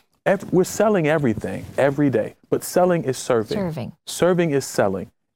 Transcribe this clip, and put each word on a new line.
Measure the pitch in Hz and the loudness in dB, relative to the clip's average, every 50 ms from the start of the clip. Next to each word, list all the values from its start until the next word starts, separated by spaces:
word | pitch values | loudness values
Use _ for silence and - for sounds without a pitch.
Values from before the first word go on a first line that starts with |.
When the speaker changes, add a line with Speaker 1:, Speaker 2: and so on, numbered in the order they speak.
| _ _ _ _ _ | _ _ _ _ _
Speaker 1:
ev-, | - 190 190 - - | 0 0 0 -2 0
we're | - 180 185 | 0 2 2
selling | - - - 208 226 214 190 160 143 | 0 0 0 2 2 2 2 2 2
everything | 151 165 143 120 107 - - 95 95 92 95 92 - - | 2 2 2 0 0 -2 -4 -6 -8 -8 -10 -8 -2 0
every | 127 143 139 143 147 143 | 0 2 2 2 2 2
day. | 120 113 101 - - _ _ _ | 2 0 -2 -2 -8 _ _ _
But | - 127 - | -4 -4 -4
selling | - - 185 180 185 180 165 - | -2 0 2 2 2 2 0 0
is | 131 127 - | -4 -4 -4
serving. | - - 135 113 107 - - 208 | -2 0 0 0 0 -2 -4 -4
Speaker 2:
Serving. | 196 175 156 156 113 - - _ _ | -4 -4 -6 -8 -10 -12 -14 _ _
Speaker 1:
Serving | - - - 165 175 185 170 175 165 | -14 -2 0 2 2 4 2 2 2
is | 143 139 131 | 0 0 -2
selling. | - - - 120 101 95 92 92 - _ _ _ _ _ | -2 0 0 0 0 0 -4 -8 -10 _ _ _ _ _